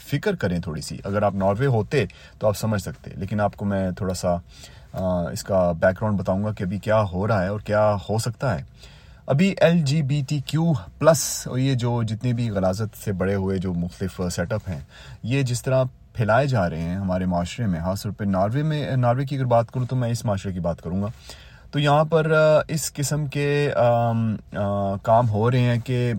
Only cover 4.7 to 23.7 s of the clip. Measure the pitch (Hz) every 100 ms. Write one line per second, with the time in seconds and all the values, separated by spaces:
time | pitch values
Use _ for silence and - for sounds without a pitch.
4.7 | - - - 92 90 82 110 - 95 87
5.7 | 82 92 92 110 98 92 95 107 104 92
6.7 | 101 110 110 98 90 107 107 90 104 -
7.7 | 104 107 101 - 107 113 - 139 82 -
8.7 | - - - - - - 143 196 - 160
9.7 | 175 139 160 135 147 135 147 - 156 170
10.7 | 139 - - 151 165 - - - 127 135
11.7 | 131 120 120 110 110 127 120 120 98 92
12.7 | 95 107 - - 92 92 101 95 95 92
13.7 | 87 87 - 95 - 90 - 85 107 -
14.7 | 76 - - - - 110 139 127 123 -
15.7 | 131 127 - - - 104 113 143 120 87
16.7 | 80 85 92 95 90 92 87 87 - 110
17.7 | 82 90 98 104 - 101 95 101 135 156
18.7 | 151 107 131 120 123 139 139 127 117 117
19.7 | 127 123 131 120 113 113 98 101 92 85
20.7 | 82 85 92 104 - - - - - -
21.7 | 143 147 147 156 160 156 156 156 151 -
22.7 | 156 - - 139 147 147 143 143 143 147